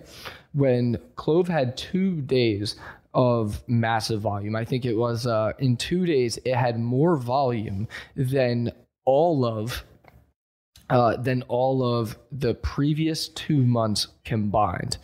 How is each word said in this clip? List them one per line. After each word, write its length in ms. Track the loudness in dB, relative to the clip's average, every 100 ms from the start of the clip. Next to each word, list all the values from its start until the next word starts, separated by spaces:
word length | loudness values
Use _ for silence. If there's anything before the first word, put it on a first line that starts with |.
| -4 -18 -16 -18 -6
when 440 | 0 4 4 2 -2 -6 -6
Clove 320 | 0 2 2
had 280 | 0 -2 -4
two 460 | -6 -2 0 -2
days 540 | 0 2 2 2 -4 -8 -16 -20 _
of 480 | 2 2 2 0 -4 -2
massive 540 | 0 2 0 -2 -2
volume. 340 | -2 -4 -4 -4
I 80 |
think 220 | -4 -4 -2
it 100 | 0
was, 300 | 0 0 0
uh, 280 | 0 0 0
in 160 | 0 0
two 300 | 0 0 2
days, 320 | 2 0 -2 -2
it 100 | 0
had 240 | 0 0
more 380 | 0 2 4 2
volume 720 | 0 0 0 -2 -4 -6 -6 -10 -10 -4
than 560 | 0 2 2 2 -2 -6 _ _ 2
all 400 | 4 4 2 0
of, 380 | -2 -6 -8 -12 -20 _ -20 _ _ _ _ _ -18 0
uh, 260 | 2 4 2
than 260 | -2 -2
all 540 | -2 -2 0 0 0 0
of 200 | -2 -6 _
the 240 | -4 -2 -2
previous 720 | -4 -2 0 0 -2 -4 -8
two 340 | -8 0 2
months 440 | 4 4 2 -2 -4 _ -6
combined. 720 | -4 0 2 0 -2 -6 -8